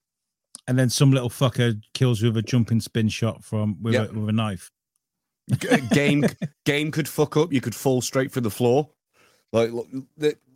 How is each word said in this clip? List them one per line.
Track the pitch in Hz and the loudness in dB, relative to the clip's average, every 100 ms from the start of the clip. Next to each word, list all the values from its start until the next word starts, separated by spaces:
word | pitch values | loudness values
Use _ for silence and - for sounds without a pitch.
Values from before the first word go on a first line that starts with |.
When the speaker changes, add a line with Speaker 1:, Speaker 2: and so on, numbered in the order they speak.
| _ _ _ _ _ - - | _ _ _ _ _ -14 -2
Speaker 1:
And | 127 | 2
then | 127 | 2
some | - 139 | 4 4
little | 135 120 | 4 0
fucker | - 131 127 120 107 - | 0 0 2 -2 -2 -8
kills | - 127 110 | -2 0 2
you | 117 | 0
with | 110 | 0
a | |
jumping | 110 123 110 113 | 0 0 2 0
spin | - 117 110 | -2 -2 -2
shot | - 113 - | 0 -4 -4
from, | - 110 107 95 | -6 -4 -2 -4
with | 113 | -2
Speaker 2:
Yeah. | 113 107 | 0 -2
Speaker 1:
a, | 110 | -4
with | 107 | -2
a | |
knife. | 110 110 92 - _ _ _ _ _ _ _ - - | -2 -2 -6 -14 _ _ _ _ _ _ _ -6 -4
Speaker 2:
G-, | - 233 123 | 0 0 2
game, | 170 143 143 156 - | 2 4 2 0 -2
Speaker 1:
<laughs> | 175 _ | -10 _
Speaker 2:
game | - 143 156 | -2 -2 -2
could | 156 147 | -4 -4
fuck | - 147 151 | -2 0 2
up. | 170 | 0
You | 131 | 0
could | 120 | -2
fall | - 139 127 | -2 0 0
straight | - 135 135 | 0 -2 -2
through | 131 | -2
the | 113 | -4
floor. | - 123 131 151 _ _ _ _ _ _ | 0 2 2 0 _ _ _ _ _ _
Like, | 110 117 | 0 0
look, | 117 - 131 135 - | -2 -10 -12 -14 -4
th-, | 151 147 _ | -2 -2 _